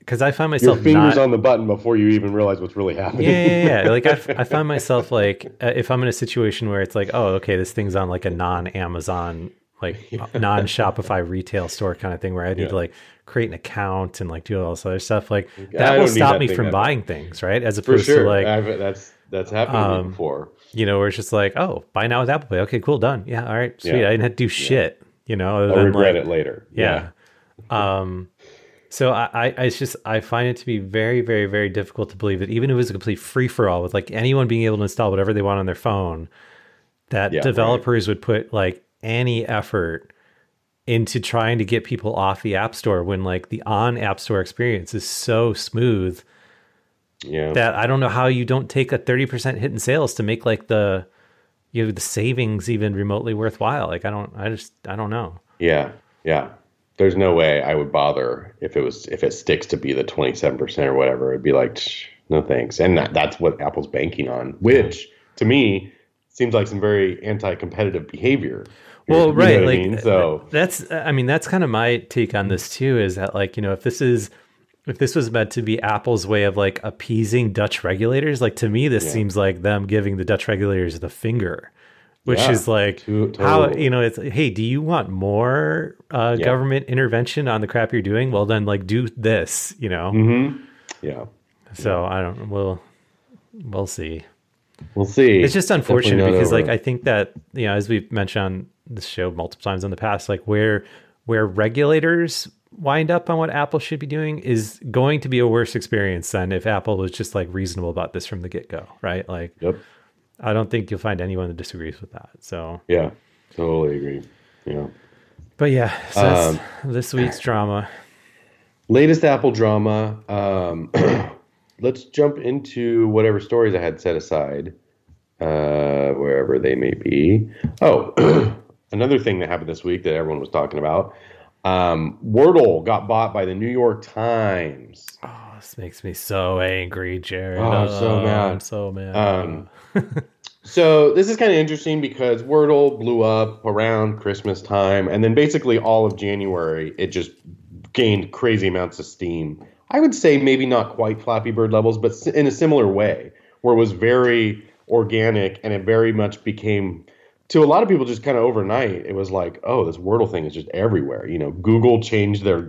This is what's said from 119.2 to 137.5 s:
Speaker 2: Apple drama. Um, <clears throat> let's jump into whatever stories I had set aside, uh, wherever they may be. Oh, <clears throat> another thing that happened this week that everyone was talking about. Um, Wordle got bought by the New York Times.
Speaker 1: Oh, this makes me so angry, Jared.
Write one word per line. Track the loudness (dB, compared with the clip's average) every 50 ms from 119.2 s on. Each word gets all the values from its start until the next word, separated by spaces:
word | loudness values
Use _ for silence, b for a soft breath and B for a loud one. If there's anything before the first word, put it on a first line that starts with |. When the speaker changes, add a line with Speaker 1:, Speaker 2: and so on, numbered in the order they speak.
| 4
Speaker 2:
Apple | 4 4 4 2 0
drama. | 2 4 2 4 4 2 2 2 0 0 -2 -4 -6 -10 -10 -6
Um, | -4 -2 -2 0 0 -2 -2 -4 -4 -6 -8 -4 0
<clears throat> | 2 2 2 2 0 -2 -8 -12 -20 _ _ _ _ _ _ _ -4
let's | -2 -2 -2 -4 -10
jump | _ 0 2 2 2 2 -2
into | -4 -4 -4 -4 -6 -8 -6 -4 -2 0 2 2 2 4
whatever | 4 4 4 4 2 0
stories | -2 0 2 2 2 4 2
I | 0
had | -2 -2 -4 -2
set | -2 -2 -2
aside, | -2 -2 -2 -2 -2 -2 -2 -4 -8 -8 -10 -14 _ _ _ _ _ _ _ -20 _ _ _ _ -6
uh, | -4 -2 0 0 0 0 0 0 0 0 0 0 0 0 0
wherever | 0 0 0 2 2 2 2 0 2
they | 2 2 0
may | 2 0 -2 -2
be. | -2 -2 0 2 4 4 4 4 4 2 -2 B B B B B B
Oh, | 4 4 4 4 2 0 0 4 4 6 6 4 4 2 -2 -6 -14 _ -20
<clears throat> | _ _ -6
another | -2 0 2 4 2 2
thing | 2 2 0 0
that | -2 -2
happened | -4 -4 -4 -6
this | -10 -6 -2
week | -2 -2 -2 0
that | -2 -2
everyone | 0 -2 -2 -4 -6
was | -6 -4
talking | -2 -2 -2 -2 -4 -4
about. | -2 0 0 0 -2 B B B B B B B B B B _ -2
Um, | 0 0 2 2 2 0 0 -2 -4 -6 -8 -6
Wordle | 0 4 6 8 8 8 8 6 6 4 2 0
got | 0 -2 -2 0
bought | 0 0 0 0 0 -2
by | -2 -2
the | -2 -4
New | -4 -4 -4
York | 0 2 2 2 0 -2
Times. | -8 -12 -8 -4 -2 0 0 0 0 0 0 -2 -4 -6 -8 -12 -18 -20 -20 -20 -20 -20 -20 -18
Speaker 1:
Oh, | -18 -18 -18 -18 -20 -20 -20
this | -20 -20 -20 -16
makes | -14 -14 -14 -14 -14
me | -12 -12 -12
so | -10 -8 -4 -2 -2 0 0 0 0
angry, | 0 0 -2 -2 -4 -6 -6 -8 -6 -6 -6 -8
Jared. | -8 -8 -8 -6 -6 -6